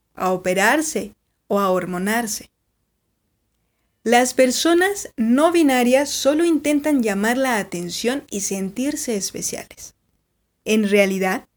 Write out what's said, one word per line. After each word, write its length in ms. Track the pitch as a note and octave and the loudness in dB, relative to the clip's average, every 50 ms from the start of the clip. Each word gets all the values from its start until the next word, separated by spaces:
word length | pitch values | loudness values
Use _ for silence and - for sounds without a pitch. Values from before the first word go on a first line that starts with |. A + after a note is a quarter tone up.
| _ _ _ | _ _ _
a 160 | - F#3+ F#3 F#3 | -4 -2 -2 -2
operarse 840 | F3+ F#3 F#3 F#3 F#3+ G3 A3 C4 D4+ D#4 - - G#3+ F#3+ G3+ - _ _ _ _ _ _ | -2 -2 -2 0 2 4 4 4 2 0 -2 -4 -6 -6 -8 -14 _ _ _ _ _ _
o 140 | - G#3 G3+ | -2 -2 0
a 100 | G3+ F#3+ | 2 2
hormonarse. 800 | F#3 F#3 - F#3 F3+ F3 F#3 G3+ A3 A#3 A#3+ G#3 - - - - _ _ _ _ _ _ _ _ _ _ _ _ _ _ _ _ _ _ _ _ _ _ _ _ _ _ _ _ _ _ - | 0 0 -2 -4 -6 -4 -2 -2 -2 -2 -2 -4 -6 -10 -12 -16 _ _ _ _ _ _ _ _ _ _ _ _ _ _ _ _ _ _ _ _ _ _ _ _ _ _ _ _ _ _ -2
Las 300 | A3 A#3 A#3+ B3+ B3 - | 2 2 2 2 2 2
personas 800 | - C4 B3+ B3 - - D#4+ E4+ E4+ F4+ G4 G4+ G4 - - - | 2 2 2 2 0 2 2 4 4 2 0 -2 -4 -10 -12 -6
no 360 | - A3+ A3+ A#3+ C4+ D4+ F4 E4+ | -4 0 2 4 4 4 4 4
binarias 560 | E4+ E4 C#4 C4 B3+ A#3+ B3 B3+ C4+ C#4+ C#4+ | 4 4 4 4 4 2 4 4 2 2 0
solo 360 | - - - C4+ D4 D4+ E4+ | -2 -2 0 0 2 2 2
intentan 580 | E4+ E4 C#4+ - D4 D4+ D4 C#4+ D#4 D4+ C4+ A#3 | 2 2 2 2 0 0 0 2 2 0 2 0
llamar 340 | A3 G3 G3 G3+ A3 A#3+ | 0 0 0 0 0 0
la 220 | B3+ C4+ C4 A#3+ G#3 | 0 0 0 0 -2
atención 680 | F#3+ G3 - F3 F3 F3 F3 - - A3 F3 F#3+ F#3+ - | -4 -4 -6 -8 -8 -8 -8 -4 -4 -4 -4 -4 -8 -8
y 100 | - G3+ | -8 -8
sentirse 720 | G3 - G3 G3 F#3+ F#3+ F#3+ - B3+ C#4+ D4+ D4 - - A#3 | -6 -6 -6 -6 -6 -8 -6 -6 -6 -4 -4 -6 -6 -4 -4
especiales. 800 | G3+ F#3 - - - F3 - - - - - - - - - _ _ _ _ _ _ _ _ _ _ _ _ _ _ - | -4 -6 -6 -8 -8 -8 -8 -8 -10 -12 -16 -20 -20 -20 -20 _ _ _ _ _ _ _ _ _ _ _ _ _ _ -4
En 240 | - G#3+ A3 G#3+ G3+ | -2 0 0 0 2
realidad, 580 | G3+ G#3 G3 F#3+ F#3+ F#3+ F#3 F#3 F#3+ - - _ _ | 2 2 2 2 0 -2 -2 -2 -4 -4 -8 _ _